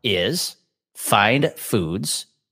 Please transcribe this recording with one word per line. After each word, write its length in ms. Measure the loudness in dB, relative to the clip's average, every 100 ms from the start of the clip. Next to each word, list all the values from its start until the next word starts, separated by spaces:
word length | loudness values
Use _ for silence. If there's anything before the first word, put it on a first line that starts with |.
is 520 | -2 0 0 -2 -6 -10 _ _ _ -10
find 580 | 0 4 4 4 0 -4
foods 720 | -2 -2 -2 -4 -4 -6 -8 _ _